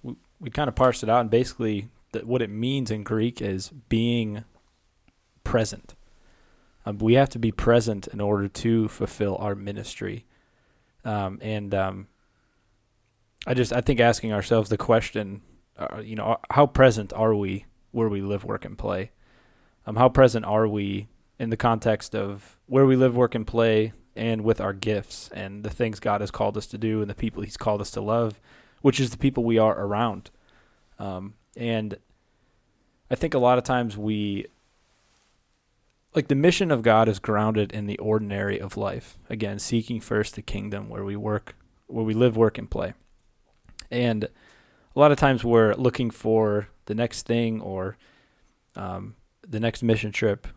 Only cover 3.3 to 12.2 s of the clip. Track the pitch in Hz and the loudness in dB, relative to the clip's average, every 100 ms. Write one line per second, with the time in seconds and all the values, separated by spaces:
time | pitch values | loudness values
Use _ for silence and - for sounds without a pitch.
3.3 | - 104 95 - 127 - 113 120 120 107 | -2 -6 -6 -8 -12 -2 0 2 0 -2
4.3 | 104 - _ _ _ _ _ _ _ _ | -6 -14 _ _ _ _ _ _ _ _
5.3 | _ - 120 104 - - - _ _ _ | _ -2 0 0 -6 -18 -20 _ _ _
6.3 | _ _ _ _ _ 104 104 110 127 135 | _ _ _ _ _ -10 -2 4 4 4
7.3 | 117 113 - 117 120 110 101 - 104 101 | 0 -4 0 2 4 2 -4 -6 -4 0
8.3 | 101 101 - 117 113 107 - - - 104 | 0 -2 -2 0 2 0 -4 -6 -4 -4
9.3 | - 104 101 101 104 104 - 98 113 - | -2 -4 -6 -8 -10 -12 -10 -10 -10 -14
10.3 | _ _ _ _ _ _ _ 117 104 95 | _ _ _ _ _ _ _ -6 -4 -6
11.3 | 98 110 107 101 98 95 98 98 _ | -8 -6 -6 -4 -2 -2 -4 -16 _